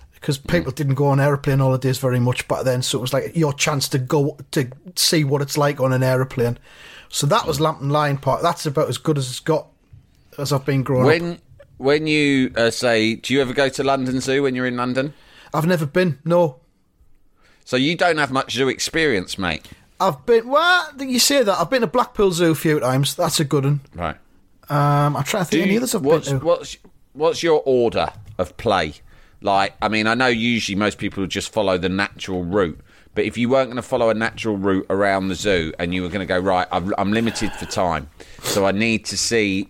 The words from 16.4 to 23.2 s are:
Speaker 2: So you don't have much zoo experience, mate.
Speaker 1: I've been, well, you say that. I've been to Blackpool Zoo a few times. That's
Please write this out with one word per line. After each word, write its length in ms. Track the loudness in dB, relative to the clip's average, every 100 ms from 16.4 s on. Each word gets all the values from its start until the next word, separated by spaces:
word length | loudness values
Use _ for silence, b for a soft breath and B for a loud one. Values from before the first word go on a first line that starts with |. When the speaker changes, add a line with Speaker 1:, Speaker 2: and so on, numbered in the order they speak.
| 2 -2 _ _ _ _ _ -20 _ _ b b b
Speaker 2:
So 100 | 0
you 180 | 0 2
don't 200 | 2 2
have 120 | 0
much 220 | -2 -2
zoo 140 | 0 0
experience, 680 | -2 -4 0 0 0 -2 -4
mate. 280 | -4 -4 -8 B B -2
Speaker 1:
I've 240 | -2 -2 2
been, 220 | 0 2
well, 440 | 0 2 2 0 -8
you 220 | -4 0
say 240 | 2 2
that. 160 | 2 2
I've 100 | 0
been 120 | 0
to 60 | 0
Blackpool 440 | 0 -2 0 0
Zoo 200 | 2 2
a 40 | 2
few 240 | 0 0
times. 360 | 2 0 0
That's 260 | -2